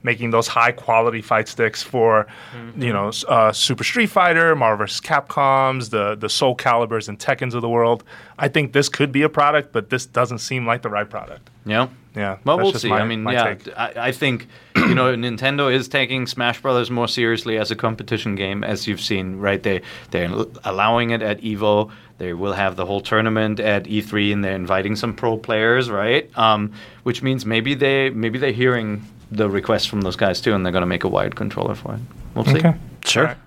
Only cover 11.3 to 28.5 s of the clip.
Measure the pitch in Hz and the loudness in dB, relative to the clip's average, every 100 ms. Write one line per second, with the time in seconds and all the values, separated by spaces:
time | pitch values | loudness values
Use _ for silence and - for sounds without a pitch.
11.3 | 76 - _ 104 107 127 - - 107 101 | -18 -20 _ -2 0 0 -4 -12 -6 -6
12.3 | 95 135 175 190 120 120 107 110 113 107 | -2 0 2 2 0 0 0 0 -2 0
13.3 | 120 110 101 - - 117 - 120 - 143 | 0 0 -2 -12 -6 -6 -2 -4 0 -2
14.3 | 117 - - - - - 127 127 120 120 | -2 -8 -20 -4 0 2 4 2 0 -4
15.3 | 110 135 143 139 131 120 143 123 131 123 | -2 0 2 2 2 0 -2 0 -2 -4
16.3 | - 123 120 139 123 113 120 117 - 117 | -2 -2 0 0 0 0 -2 -2 0 0
17.3 | 113 117 110 104 110 113 110 104 107 113 | 0 -2 -2 -2 -2 -2 -4 -4 -4 -2
18.3 | 98 98 101 107 101 - 98 - 98 92 | -4 -4 -4 -4 -4 -4 -6 -2 -4 -4
19.3 | 95 98 98 104 92 - - - 85 87 | -2 0 0 0 -2 -6 -18 -6 -2 -2
20.3 | 104 110 - 104 95 107 117 117 117 110 | -2 -6 -6 -6 0 2 2 2 -2 -2
21.3 | 104 110 101 107 104 107 - - - 90 | -4 -4 0 4 4 2 -8 -20 -10 -8
22.3 | 85 101 95 98 90 92 101 - 110 113 | -4 -4 0 -2 -2 -4 -4 0 0 2
23.3 | 110 110 107 107 101 92 107 104 104 104 | 0 0 0 0 0 0 -4 -2 0 0
24.3 | 101 98 95 87 95 98 107 117 101 120 | 0 -2 -4 -2 0 0 -2 -4 -2 -2
25.3 | 110 113 110 113 123 120 101 107 139 156 | -2 -2 0 2 2 0 -2 0 0 -2
26.3 | 120 110 107 104 - - - 123 120 131 | 0 2 4 0 -6 -20 -8 -6 -2 -2
27.3 | 131 107 113 123 139 139 135 135 113 113 | -2 0 0 0 0 2 2 0 0 -4
28.3 | 123 139 | 0 -2